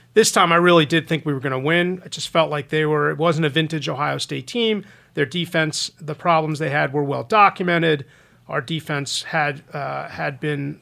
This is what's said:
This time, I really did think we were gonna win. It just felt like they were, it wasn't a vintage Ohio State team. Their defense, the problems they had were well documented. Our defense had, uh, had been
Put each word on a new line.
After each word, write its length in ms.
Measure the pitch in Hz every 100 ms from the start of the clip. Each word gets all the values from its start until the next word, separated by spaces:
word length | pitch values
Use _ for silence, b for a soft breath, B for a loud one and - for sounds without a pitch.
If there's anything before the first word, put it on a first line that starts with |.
| b
This 180 | - 220
time, 180 | 214 175
I 40 | 170
really 300 | 175 170 147
did 200 | 165 160
think 180 | 160
we 100 | 156
were 60 | 135
gonna 180 | 135 131
win. 440 | 143 170 180 180
It 80 | 160
just 160 | - -
felt 220 | 170 156
like 200 | 147 -
they 160 | 156 151
were, 240 | 151 147
it 80 | 147
wasn't 280 | 165 160 156
a 40 |
vintage 380 | 143 156 160 143
Ohio 300 | 135 147 139
State 280 | - 139 131
team. 380 | 240 226 208 b b b
Their 120 | - 143
defense, 640 | 175 170 170 156 - - -
the 140 | 151
problems 440 | 151 180 160 156 147
they 120 | 156
had 220 | 143 147
were 120 | 143
well 180 | 143 135
documented. 800 | 120 214 196 - 180 170 165 151 - b b b -
Our 120 | 147
defense 640 | 131 165 147 147 139 -
had, 380 | - 165 147 143 -
uh, 360 | 147 139 139 151
had 320 | - 156 131
been 400 | 151 143 143 147